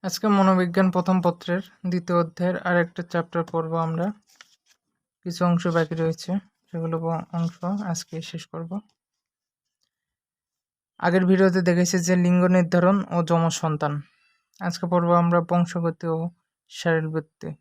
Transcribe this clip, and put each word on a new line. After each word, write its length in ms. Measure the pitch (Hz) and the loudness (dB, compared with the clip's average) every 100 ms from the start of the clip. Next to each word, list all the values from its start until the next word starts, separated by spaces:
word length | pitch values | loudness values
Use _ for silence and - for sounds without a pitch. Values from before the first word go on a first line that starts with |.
| 185 | -8
আজকে 200 | - 214 202 | -4 0 4
মনোবিজ্ঞান 500 | 190 185 180 175 190 180 | 4 4 2 2 2 2
প্রথম 220 | 175 185 175 | 0 2 0
পত্রের 380 | 170 - 180 190 _ 180 | -2 -6 -6 -6 _ -4
দ্বিতীয় 260 | 180 175 175 | -4 0 0
অধ্যায়ের 340 | 170 170 175 180 180 | 0 -2 -4 -2 0
আর 80 | 175 170 | 0 0
একটা 160 | - 175 | -4 -6
চ্যাপ্টার 300 | 170 165 170 165 | -4 -4 -6 -4
পড়ব 200 | 165 160 165 165 | -4 -4 -2 -2
আমরা। 200 | 160 180 208 _ _ - _ _ _ _ _ _ _ | -2 -4 -6 _ _ -20 _ _ _ _ _ _ _
কিছু 180 | 180 170 175 | -12 -2 0
অংশ 140 | 170 175 165 | 2 0 0
বাকি 200 | 160 165 | -2 -2
রয়েছে, 300 | 165 165 - 190 - _ _ | -2 -4 -6 -6 -6 _ _
সেগুলো 280 | 170 165 165 | -8 -6 -4
ব-, 220 | 165 165 170 170 | -4 -6 -6 -6
অংশ 180 | 170 - 175 202 202 | -6 -4 -6 -6 -6
আজকে 240 | 165 - 160 165 | -6 -8 -12 -12
শেষ 140 | 165 - | -14 -14
করব। 200 | 165 165 196 - _ _ _ _ _ _ _ _ _ _ _ _ _ _ _ _ _ _ _ _ _ 175 | -14 -10 -10 -12 _ _ _ _ _ _ _ _ _ _ _ _ _ _ _ _ _ _ _ _ _ 2
আগের 180 | 180 185 | 2 4
ভিডিওতে 320 | 190 190 180 180 | 4 4 4 2
দেখেছি 280 | 175 180 185 170 | 2 2 0 2
যে 80 | 180 175 | 2 4
লিঙ্গ 180 | 180 180 185 | 4 4 4
নির্ধারণ 400 | 175 180 180 196 - 170 | 4 4 4 2 0 -2
ও 20 | 160 | 0
যমজ 240 | 170 165 160 | 2 0 -2
সন্তান। 300 | 165 151 147 147 143 _ _ _ _ _ 180 | -4 -2 -2 -4 -10 _ _ _ _ _ -8
আজকে 180 | 175 175 | -6 -2
পড়ব 180 | 175 170 175 | 0 4 4
আমরা 160 | 170 175 170 | 4 2 2
বংশগতি 560 | 175 170 180 170 165 170 160 | 0 0 -2 -4 -4 -6 -4
ও 20 | 170 _ _ _ _ - | -6 _ _ _ _ -6
শারীরবৃত্তি। 720 | 170 165 156 160 156 _ 160 156 | -2 0 -2 -6 -8 _ -14 -14